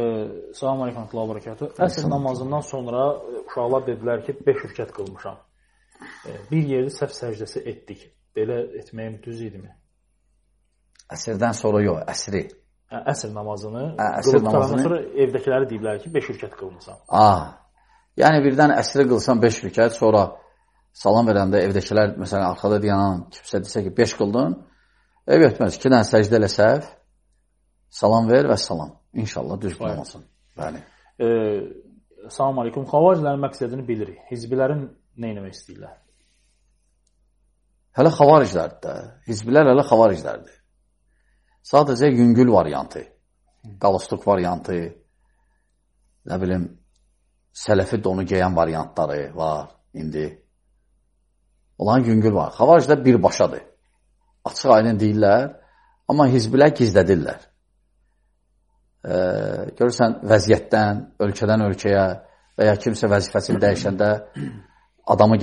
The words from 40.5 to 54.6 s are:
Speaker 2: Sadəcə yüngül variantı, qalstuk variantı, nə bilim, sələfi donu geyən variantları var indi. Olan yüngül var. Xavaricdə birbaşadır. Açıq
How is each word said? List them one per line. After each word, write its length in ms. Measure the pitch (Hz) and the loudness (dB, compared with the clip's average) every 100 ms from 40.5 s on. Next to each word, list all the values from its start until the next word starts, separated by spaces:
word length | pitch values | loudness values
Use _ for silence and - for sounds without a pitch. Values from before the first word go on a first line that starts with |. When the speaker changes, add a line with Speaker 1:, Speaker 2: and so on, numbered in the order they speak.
| _ _ _ _ _ _ _ _ _ _ _ - | _ _ _ _ _ _ _ _ _ _ _ 0
Speaker 2:
Sadəcə 400 | 139 143 120 147 | 2 4 2 2
yüngül 440 | 123 120 117 123 | 6 6 6 6
variantı, 480 | 98 78 69 64 69 - _ _ _ _ _ 110 98 | 4 2 -4 -8 -14 -18 _ _ _ _ _ -20 -2
qalstuk 460 | 101 95 - 104 104 | 0 0 -2 -6 0
variantı, 500 | 98 87 85 - 87 85 - _ _ _ _ _ _ _ _ _ _ _ _ - | 0 0 -4 -6 -8 -8 -14 _ _ _ _ _ _ _ _ _ _ _ _ -10
nə 80 | 92 | -6
bilim, 260 | 92 92 87 - _ _ _ _ _ _ _ | -2 -2 -4 -10 _ _ _ _ _ _ _
sələfi 480 | - - 101 95 107 | -10 0 0 0 -2
donu 200 | 104 95 | -2 -4
geyən 320 | 92 95 90 85 | -2 0 0 0
variantları 800 | 80 80 76 - 78 73 71 80 | 0 -2 -6 -4 -4 -4 -8 -6
var 380 | 80 76 73 _ _ | -6 -6 -10 _ _
indi. 340 | - 78 76 76 - _ _ _ _ _ _ _ _ _ _ _ _ _ - | -14 -10 -8 -8 -10 _ _ _ _ _ _ _ _ _ _ _ _ _ -4
Olan 280 | 101 127 117 | 0 2 4
yüngül 260 | 110 110 | 2 2
var. 200 | 98 73 - | 2 -2 2
Xavaricdə 500 | 127 170 131 143 127 | 6 6 6 2 4
birbaşadır. 560 | 117 90 - 90 64 - _ _ _ _ _ _ _ - | 6 4 2 -2 -2 -16 _ _ _ _ _ _ _ -12
Açıq 240 | - | -2